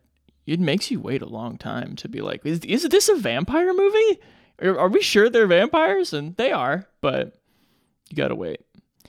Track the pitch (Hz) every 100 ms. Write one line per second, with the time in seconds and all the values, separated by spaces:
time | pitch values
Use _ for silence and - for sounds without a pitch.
0 | _ _ _ _ - 165 170 180 - 226
1 | - 135 - 113 117 120 - 110 - -
2 | - - 101 - 147 165 - 220 339 381
3 | 427 370 226 139 180 302 359 370 392 427
4 | 440 370 _ _ _ - 185 165 180 214
5 | - 202 226 240 208 175 226 320 320 392
6 | 349 147 151 180 254 - 127 165 190 _
7 | 143 131 - - _ _ _ _ _ _
8 | _ 73 69 - 87 73 _ _ _ _